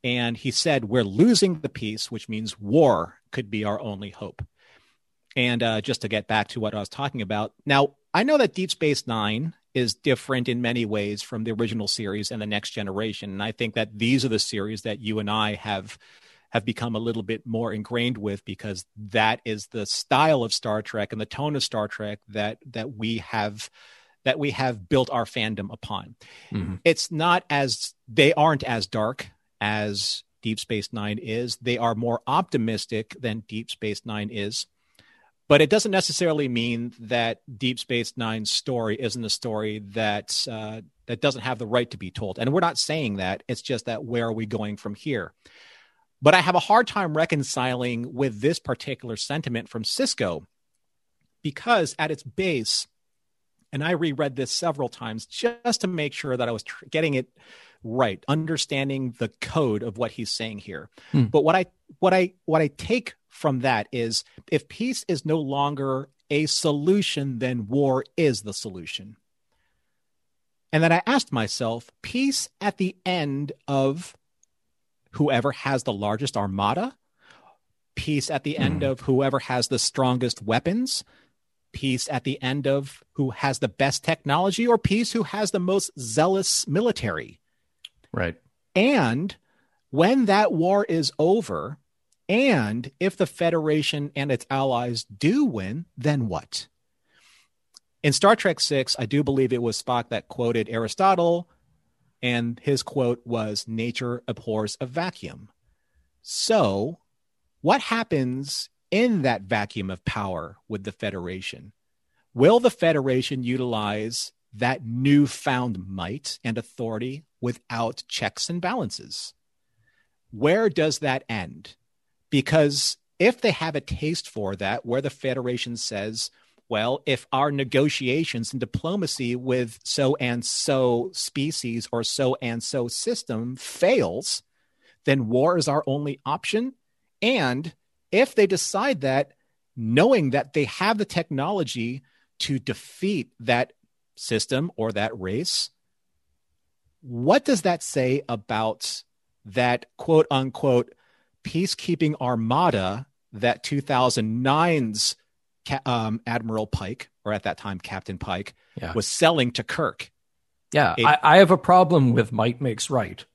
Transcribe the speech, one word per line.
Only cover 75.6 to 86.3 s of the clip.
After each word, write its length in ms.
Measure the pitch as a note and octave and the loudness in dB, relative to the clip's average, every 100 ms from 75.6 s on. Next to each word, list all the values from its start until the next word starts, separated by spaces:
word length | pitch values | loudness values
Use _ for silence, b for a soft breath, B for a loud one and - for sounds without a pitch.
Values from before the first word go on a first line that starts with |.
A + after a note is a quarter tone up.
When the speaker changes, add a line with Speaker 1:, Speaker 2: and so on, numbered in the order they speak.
| C3+ C3+ | -2 -2
Speaker 1:
the 100 | - | -2
largest 440 | G2+ G#2 A2 C3+ - | -4 -2 -2 -2 -2
armada, 580 | G2+ G2 G2+ C#3 A#3+ - _ b b b b b _ _ _ - | -4 0 0 0 -4 -8 _ b b b b b _ _ _ -10
peace 340 | - D3 - | -2 -2 0
at 140 | C#3+ | -4
the 140 | D3 D3+ | -4 0
end 260 | - - | 0 0
Speaker 2:
Hmm. 60 | C#3 | -2
Speaker 1:
of 100 | B2+ | -2
whoever 380 | - C3 C3+ C3 | 2 2 4 0
has 300 | - B2+ A#2+ | 0 -2 0
the 100 | B2 | -2
strongest 640 | - - C3 B2+ B2 - | -2 2 2 2 0 -2
weapons, 640 | G#2 A2+ E3 G#3+ B3+ - - _ _ _ _ _ _ | 0 0 2 -2 -2 -4 -8 _ _ _ _ _ _
peace 360 | - C3+ B2+ - | -6 -2 -2 -2
at 160 | C3+ - | -4 -4
the 160 | C#3 | -4
end 240 | B2+ C#3 C3+ | -4 -2 0
of 340 | C#3 C#3 - _ | 0 -2 -16 _
who 180 | - C3+ | -4 -4
has 280 | A#2 C#3 C3 | 0 -2 0
the 100 | A#2+ | -4
best 340 | - C3+ - | 0 0 0
technology, 640 | - E3 D3+ D3 F#3+ F#3 A#3+ | -2 -2 0 2 2 0 2
or 100 | A3+ | 4
peace 360 | - G3+ A#3 | 4 0 0
who 100 | A#3 | -2
has 280 | F3+ G3+ G#3 | -2 -2 -2
the 80 | G3 | 0
most 300 | F3+ G3 - - | 0 0 -2 -8
zealous 720 | A#2+ A2+ E3 | -4 2 4